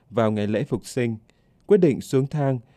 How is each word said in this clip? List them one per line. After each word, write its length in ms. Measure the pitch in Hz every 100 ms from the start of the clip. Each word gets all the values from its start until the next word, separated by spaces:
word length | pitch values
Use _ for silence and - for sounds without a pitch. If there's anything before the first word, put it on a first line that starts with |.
| _
vào 220 | 104 110
ngày 140 | 107 104
lễ 180 | 107
Phục 220 | 123 113 -
sinh, 300 | - 120 110 - _ _ _ -
quyết 100 | 202
định 240 | 175 110
xuống 260 | - 135 139
thang 320 | 151 139 127 -